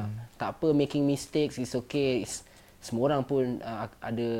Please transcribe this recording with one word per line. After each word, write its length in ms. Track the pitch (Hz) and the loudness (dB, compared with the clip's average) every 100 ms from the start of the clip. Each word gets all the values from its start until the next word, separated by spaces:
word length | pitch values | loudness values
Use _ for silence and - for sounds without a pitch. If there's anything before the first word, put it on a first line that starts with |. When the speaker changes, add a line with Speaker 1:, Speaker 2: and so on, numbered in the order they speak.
Speaker 1:
Hmm. 100 | 104 107 - - | -2 -6 -10 -8
Speaker 2:
tak 140 | 113 - | -6 0
apa, 120 | 160 | 4
making 300 | 147 139 147 | 4 4 2
mistakes, 540 | 143 139 - 156 147 139 | 2 2 0 0 0 -2
it's 160 | 123 127 | -4 -4
okay. 460 | 120 143 139 127 | -2 0 2 2
It's, 240 | - - - - - - | -2 -8 -12 -20 -20 -20
semua 320 | - 117 135 | -6 0 2
orang 140 | 147 | 2
pun, 200 | 123 139 127 120 | 2 2 2 -2
uh, 300 | 117 113 113 - | -6 -6 -8 -8
ada 320 | - 117 117 113 | -6 -2 -2 -2